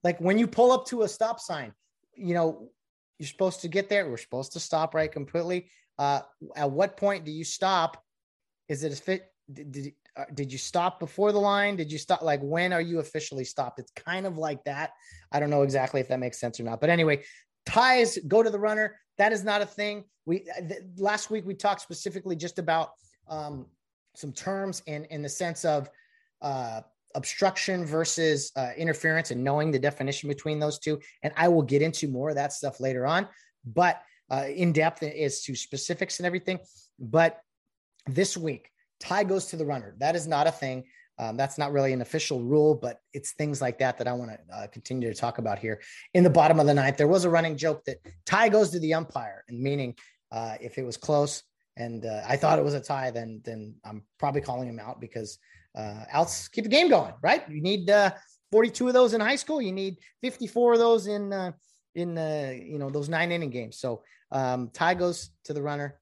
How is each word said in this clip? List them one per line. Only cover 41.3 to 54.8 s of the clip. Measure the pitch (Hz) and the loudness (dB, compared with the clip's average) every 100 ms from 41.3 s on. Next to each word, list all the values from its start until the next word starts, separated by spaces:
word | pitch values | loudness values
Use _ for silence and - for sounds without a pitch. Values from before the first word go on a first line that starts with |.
| 117 | -2
that's | 135 - | -4 -2
not | 143 | 0
really | 143 135 | 2 2
an | 131 | 0
official | 120 160 - 131 | -2 -2 -2 -2
rule, | 120 151 151 | 4 6 6
but | 151 120 - _ | 4 0 -8 _
it's | 143 - | -12 -10
things | - 151 139 | -4 -4 -2
like | 127 120 | -4 0
that | 131 - | 0 0
that | 123 | -4
I | |
wanna, | 123 117 107 - | -4 -8 -14 -16
uh, | 90 104 | -14 -12
continue | 117 - 127 117 | -14 -8 -4 -4
to | 107 | -2
talk | 117 - | -4 -2
about | 110 98 | -4 -4
here. | 110 107 - - - | -4 -8 -10 -20 2
In | 180 | 8
the | 180 | 8
bottom | 156 151 160 | 10 8 8
of | 147 | 8
the | |
ninth, | 143 135 139 | 6 4 4
there | 147 | 6
was | 185 | 6
a | 175 | 6
running | 165 165 143 | 4 2 0
joke | 156 151 | -2 -2
that | - 127 - - | -6 -10 -14 -16
tie | - 190 226 | 0 4 6
goes | 208 196 | 6 4
to | 175 | 2
the | 156 | 0
umpire, | 160 160 131 110 98 - | 0 0 -8 -8 -12 -14
and | 120 | -4
meaning, | 135 143 127 117 - _ _ | -2 -2 -4 -8 -20 _ _
uh, | 113 113 110 | -6 -6 -6
if | 117 - | -10 -8
it | |
was | 127 117 | -8 -8
close | - 147 143 - _ _ _ - | 2 2 2 -2 _ _ _ -10
and, | 117 117 110 | -8 -8 -6
uh, | 107 104 | -8 -2
I | 139 | 2
thought | 151 156 | 4 4
it | |
was | 147 | 2
a | 143 | -2
tie, | - 139 131 | -4 -4 -4
then, | 117 113 110 | -6 -10 -12
then | 117 113 107 - | -12 -12 -12 -16
I'm | - 107 101 _ | -16 -16 -16 _
probably | 147 139 | -2 -2
calling | - 123 123 | -4 -6 -6
him | 117 | -10